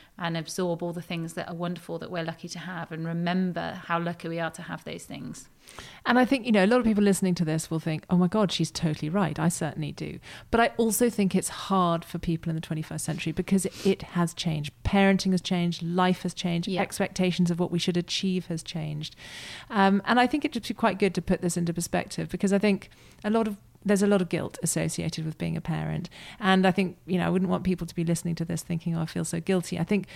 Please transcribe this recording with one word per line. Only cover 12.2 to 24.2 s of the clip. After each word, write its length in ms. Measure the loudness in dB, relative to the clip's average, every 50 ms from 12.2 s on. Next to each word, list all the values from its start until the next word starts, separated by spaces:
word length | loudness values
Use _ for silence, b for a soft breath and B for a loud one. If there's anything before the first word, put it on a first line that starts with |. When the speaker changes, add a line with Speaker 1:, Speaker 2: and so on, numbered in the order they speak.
| -2 -2 -2 -2 -2 -4
Speaker 2:
in 60 | -4
the 60 | -4
twenty-first 440 | -4 -4 -6 -6 -6 -6 -8 -6 -4
century 260 | -4 -4 -4 -4 -4
because 340 | -2 -2 0 2 2 2 2 0 -6 -2 0
it 160 | 0 0 0
has 320 | -2 -4 0 0 0 0 -2
changed. 400 | -4 -4 -4 -2 -2 -4 -8 -10 -6 -4
Parenting 480 | 2 4 6 6 6 6 4 4 2
has 100 | 2 2
changed, 400 | 0 0 0 0 0 0 -2 -2 -4
life 400 | -2 0 2 4 4 2 2 -2
has 100 | -6 -6
changed, 340 | -4 -4 -2 -2 -2 -2 -2
Speaker 1:
Yeah. 140 | -2 -2
Speaker 2:
expectations 680 | -2 -2 0 -2 -2 -2 0 0 0 2 2 2 2 2
of 80 | 2 0
what 120 | 0 0
we 80 | 0 0
should 160 | 0 0 0
achieve 520 | 0 -2 -2 -4 -2 0 0 0 -2 -2 -4
has 140 | -6 -8 -6
changed. 520 | -8 -8 -6 -6 -6 -6 -6 -8 -10 -12 B B B B B B B B B B B
Um, 320 | 2 4 6 6 6 4 4
and 140 | 4 4 4
I 80 | 4 4
think 180 | 2 0 -2
it'd 220 | -2 -4 -4 -6 -6
be 60 | -4
quite 260 | 0 2 2 2 4
good 160 | 2 2 2
to 60 | 0
put 200 | 0 0 0 2
this 160 | 2 -2 0 0
into 160 | -2 -2 -2
perspective, 560 | -4 -4 -2 -2 -2 -2 -2 -6 -6 -6 -6
because 240 | -2 0 2 4 4
I 40 | 4
think 300 | 4 4 2 2 -2 -8 B B B B B B -4
a 60 | 0
lot 180 | 2 2 2 0
of, 100 | -2 -6 -12 -20 _ -6 2
there's 160 | 2 4 4 6
a 40 | 4
lot 140 | 4 4